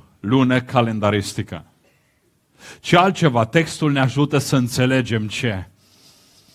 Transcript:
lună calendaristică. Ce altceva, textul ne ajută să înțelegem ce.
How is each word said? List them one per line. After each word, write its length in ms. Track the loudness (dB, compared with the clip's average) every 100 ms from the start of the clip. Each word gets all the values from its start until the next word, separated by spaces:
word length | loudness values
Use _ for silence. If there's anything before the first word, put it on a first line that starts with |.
| _ _
lună 400 | 0 2 2 0
calendaristică. 1040 | 0 0 0 0 0 0 -4 -8 -10 -12 -16 _ _ _ _ _ _ _ _ _ -20 -10
Ce 160 | 2 4
altceva, 480 | 4 2 2 2
textul 480 | 0 0 -2 -2 -2
ne 80 | 0
ajută 380 | 0 0 0 0
să 180 | 0 0
înțelegem 720 | 0 0 0 0 0 -4 -4
ce. 380 | -4 -4 -6 -10 _ _ _ _ _ _ _ _